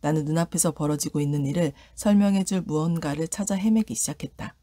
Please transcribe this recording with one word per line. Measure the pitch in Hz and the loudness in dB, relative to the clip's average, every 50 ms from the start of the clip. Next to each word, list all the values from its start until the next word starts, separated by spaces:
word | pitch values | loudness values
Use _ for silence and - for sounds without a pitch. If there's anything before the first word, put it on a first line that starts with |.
나는 | - - 156 156 151 | -2 0 0 0 0
눈앞에서 | 147 151 165 170 170 - 175 - 175 151 | 0 0 0 0 0 0 0 0 0 0
벌어지고 | - 156 147 151 147 - - - 151 | -2 -2 -2 -2 -2 -4 -4 -2 -2
있는 | 147 143 147 147 143 | -2 0 0 0 0
일을 | 135 143 175 175 165 - - - - - | -2 0 0 0 -2 -2 -6 -18 -20 -16
설명해줄 | - - 220 208 202 202 202 196 196 190 - 196 185 165 | -4 2 4 6 6 6 6 4 2 0 0 -2 -4 -2
무언가를 | - 151 151 156 165 170 165 - 151 143 147 160 165 | -2 -2 0 0 0 0 -2 -2 -4 -4 -4 -4 -6
찾아 | - - 202 190 202 | -4 -6 -4 -2 -2
헤매기 | 190 185 220 220 220 220 - 226 | 0 2 2 4 2 2 0 -4
시작했다. | - - - 156 - - 139 - - 110 107 - _ | -6 -4 -6 -6 -8 -8 -12 -10 -10 -12 -12 -12 _